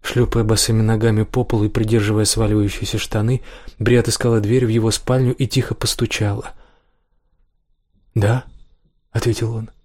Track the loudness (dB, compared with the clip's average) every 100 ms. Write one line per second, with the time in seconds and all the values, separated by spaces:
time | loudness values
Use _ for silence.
0 | -4 0 0 2 2 0 2 2 2 2
1 | 2 2 0 -2 0 0 0 0 0 2
2 | 2 0 0 0 0 2 0 -4 -6 -6
3 | -4 -2 0 -2 -6 -18 -20 -4 4 4
4 | 4 0 2 2 2 2 2 2 0 -2
5 | 0 2 2 0 0 0 -2 -4 -4 -2
6 | -2 0 -2 -2 -8 -18 -20 _ _ _
7 | _ _ _ _ _ _ _ _ _ _
8 | _ -2 0 0 -4 -20 -20 _ _ _
9 | _ -2 -2 -2 -4 -4 -10 -14